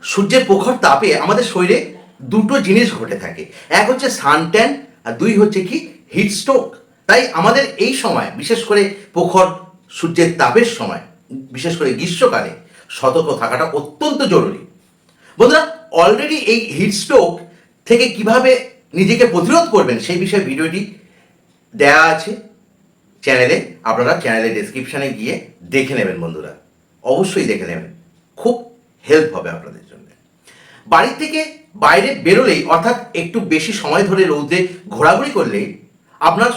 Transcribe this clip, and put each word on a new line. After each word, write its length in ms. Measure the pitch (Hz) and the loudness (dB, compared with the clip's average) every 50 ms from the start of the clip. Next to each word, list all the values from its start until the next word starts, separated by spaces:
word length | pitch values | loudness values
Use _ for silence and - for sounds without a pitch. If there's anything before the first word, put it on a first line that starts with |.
সূর্যের 420 | - - - 196 196 - 170 - - | -12 -4 -2 -2 0 2 2 2 4
প্রখর 280 | 190 196 - - 247 233 | 4 2 2 2 0 0
তাপে 400 | - - - 139 - 214 190 - | 2 2 2 2 4 2 2 2
আমাদের 280 | - - 190 - - - | 2 0 2 2 0 0
শরীরে 500 | - - 180 180 180 - - - - - - - - _ - | 0 0 0 2 2 2 2 0 -4 -12 -20 -20 -20 _ -18
দুটো 380 | 131 123 202 220 214 - 277 - | -8 -2 0 0 2 2 2 0
জিনিস 340 | - 185 196 233 233 - - | 2 4 4 4 4 2 0
ঘটে 240 | 120 110 104 101 90 | -6 -8 -8 -8 -8
থাকে, 280 | 90 82 85 80 76 - - - - - | -8 -10 -12 -14 -16 -16 -18 -20 -6 0
এক 220 | 165 196 214 233 | 0 2 2 2
হচ্ছে 200 | 262 254 277 240 | 0 0 -2 -4
সানট্যান 760 | 208 - 143 143 151 160 165 170 202 214 233 285 285 - - - _ _ - | -4 -2 0 2 2 2 2 0 2 2 2 0 -2 -6 -12 -18 _ _ -12
আর 80 | 117 | -10
দুই 240 | 117 - 170 226 208 | -6 -2 0 2 4
হচ্ছে 240 | 202 214 - 185 190 | 4 4 4 2 -2
কি 280 | 185 180 277 - - - - - _ _ - | -4 -4 -6 -8 -8 -12 -18 -20 _ _ -4
হিট 180 | - 220 196 | -2 -2 -2
স্ট্রোক। 440 | - - - 269 269 247 - - - - _ _ _ _ _ | -4 -4 0 0 0 0 0 -4 -10 -20 _ _ _ _ _
তাই 220 | - 214 247 262 - | 2 2 4 2 0
আমাদের 420 | - 170 180 220 247 277 262 220 - | -2 0 2 2 2 2 0 0 -2
এই 180 | - 208 269 262 | -2 -2 -2 -2
সময়, 360 | - - 190 - 117 - - - | -2 -4 -2 -2 -4 -4 -6 -8
বিশেষ 280 | - - - 220 - - | -8 -4 -2 -2 -2 0
করে 300 | - 208 202 196 - - - - - | 0 2 2 2 0 -2 -8 -16 -6
প্রখর 340 | - 175 180 180 180 - 180 185 - - - - - _ _ _ | -4 -2 -2 2 4 4 4 2 0 -6 -16 -20 -20 _ _ _
সূর্যের 440 | - - 170 165 165 175 170 170 170 - | -8 -6 -6 -2 0 2 2 2 2 0
তাপের 260 | 131 120 - 226 233 | 0 2 4 4 2
সময়, 360 | - - - 110 95 - - - - _ _ _ - | 2 0 -4 -8 -8 -8 -10 -12 -18 _ _ _ -16
বিশেষ 460 | - - - - 127 127 - 170 165 | -16 -16 -16 -14 -12 -8 -6 -6 -4
করে 160 | - 147 127 | -2 -2 -4
গ্রীষ্মকালে 580 | 117 - 175 170 - - 170 - - 104 92 - - - - _ _ - - - | -2 -4 -6 -6 0 0 2 2 2 0 -4 -6 -10 -16 -20 _ _ -20 -20 -18
সতর্ক 500 | - - 135 131 - 165 156 147 131 - | -8 -4 -2 0 0 0 0 -2 -4 -4
থাকাটা 260 | 117 117 127 - - | -4 -4 -2 -4 -4
অত্যন্ত 580 | - 139 143 - - - - 302 302 277 - | -4 -4 -6 -6 -8 -8 -4 -4 -2 -2 -2
জরুরি। 360 | 262 202 175 139 113 104 95 - - - _ _ _ _ _ _ _ _ _ _ _ _ _ - | 0 2 2 2 2 0 -4 -10 -16 -20 _ _ _ _ _ _ _ _ _ _ _ _ _ 4
বন্ধুরা, 500 | 233 262 285 311 311 - - - - - | 4 6 6 4 2 0 -6 -12 -14 -2
already 440 | - 165 - 214 208 - 285 302 311 | 2 4 4 4 4 2 0 -2 -4
এই 240 | 269 240 208 233 226 - - | -2 0 0 0 0 -2 -4
হিট 220 | 135 156 196 208 190 | -4 -2 -2 -2 -2
স্ট্রোক 460 | - - - 185 156 175 170 170 - - - - _ _ _ _ _ _ | -4 0 2 4 4 4 2 0 -6 -14 -20 -20 _ _ _ _ _ _
থেকে 220 | - 233 240 254 240 | 2 2 4 2 0
কিভাবে 600 | - 202 202 220 233 254 254 262 254 - - - - _ _ _ - | -2 -2 0 2 2 4 4 4 4 2 0 -6 -16 _ _ _ -2
নিজেকে 320 | 175 202 - 233 233 240 | 0 2 2 4 4 4
প্রতিরোধ 440 | 226 - 170 175 214 311 339 339 - | 4 4 2 2 2 4 2 4 4
করবেন 280 | 220 180 131 127 117 110 | 2 2 2 2 -2 -4
সেই 180 | - - 185 | -4 -4 -4
বিষয়ে 280 | 180 196 196 208 196 - | -2 -2 0 0 -2 -2
ভিডিওটি 500 | 135 131 147 160 165 170 202 208 - - - - _ _ _ _ _ _ _ _ _ _ _ _ _ - | -2 -4 -4 -4 -4 -4 -6 -8 -10 -14 -20 -20 _ _ _ _ _ _ _ _ _ _ _ _ _ -2
দেয়া 260 | 110 143 143 147 156 | 0 2 2 4 4
আছে 440 | 160 160 156 - - 208 - - - - _ _ _ _ _ _ _ _ _ _ _ _ _ _ | 4 4 2 -2 -4 -8 -10 -10 -14 -18 _ _ _ _ _ _ _ _ _ _ _ _ _ _
চ্যানেলে, 540 | - 135 131 123 123 123 123 131 - - - - - | -2 0 2 2 2 2 2 0 -2 -6 -14 -8 -6
আপনারা 360 | 113 113 117 123 151 175 170 | -4 -2 0 0 0 0 0
চ্যানেলের 340 | - 120 113 113 113 110 101 | -2 -2 -2 0 -2 -2 -2
ডেসক্রিপশনে 580 | 104 101 98 - 131 127 - - 139 139 131 | -4 -6 -8 -10 -12 -10 -10 -8 -6 -6 -6
গিয়ে 380 | 110 107 110 139 160 - - - _ _ | -6 -8 -6 -6 -8 -8 -10 -16 _ _
দেখে 320 | 87 85 131 135 131 131 135 | -10 -4 -2 -2 0 0 -2
নেবেন 260 | 113 101 92 90 87 | -2 -2 -4 -4 -6
বন্ধুরা, 360 | 82 82 80 76 73 73 - - _ _ _ _ _ _ _ _ | -8 -10 -10 -12 -14 -16 -18 -20 _ _ _ _ _ _ _ _
অবশ্যই 420 | - 127 139 180 190 - - 185 135 | -4 -2 0 0 0 0 -2 -2 -2
দেখে 220 | 113 98 90 90 | -2 -4 -4 -6
নেবেন, 280 | 87 85 82 - - - - _ _ _ _ _ _ _ | -8 -10 -10 -12 -14 -18 -20 _ _ _ _ _ _ _
খুব 400 | - - 240 247 - - - - _ _ _ _ _ - - | -4 -2 -2 -2 -2 -6 -16 -20 _ _ _ _ _ -2 2
হেল্প 260 | 151 160 - - 95 | 2 2 2 0 -4
হবে 140 | 90 85 82 | -8 -8 -10
আপনাদের 300 | 82 82 - - - - - _ | -10 -12 -16 -18 -20 -20 -20 _
জন্য। 160 | - - - _ _ _ _ _ _ _ _ - - _ _ - - - _ | -20 -20 -20 _ _ _ _ _ _ _ _ -20 -20 _ _ -20 -20 -20 _
বাড়ি 220 | 214 165 - 226 262 - - | 2 2 2 2 2 -2 -6
থেকে 400 | 311 311 311 311 311 - - - _ _ - | -8 -6 -4 -4 -6 -6 -10 -18 _ _ -4
বাইরে 400 | - - 147 165 202 - 269 - | 0 2 4 4 4 2 0 -2
বেরোলেই 500 | - - 165 202 247 262 214 - - - | -2 2 2 4 4 4 4 2 0 0
অর্থাৎ 400 | - 165 - 175 240 247 233 - - - | 0 0 0 2 0 -2 -4 -6 -8 -8
একটু 260 | 170 170 170 226 226 | -8 -8 -6 -6 -6
বেশি 320 | 196 147 160 151 - 233 | -2 -2 -2 -2 -2 -4
সময় 300 | 202 - - 147 156 208 | -6 -6 -4 -2 0 0
ধরে 220 | 196 175 190 190 185 | 0 2 2 2 2
রৌদ্রে 440 | 165 147 147 143 143 175 185 185 180 - - - - | 2 0 -2 -2 -2 -2 -2 -2 -4 -6 -12 -18 -12
ঘোরাঘুরি 420 | 107 117 147 165 180 - 277 - | -4 2 2 4 4 2 0 -2
করলেই 460 | - 190 135 113 104 98 - - - - - _ _ _ _ _ _ - | -2 -2 -2 -2 -4 -4 -6 -8 -10 -16 -20 _ _ _ _ _ _ 0
আপনার 300 | 151 170 170 208 233 247 233 | 0 2 2 2 2 0 0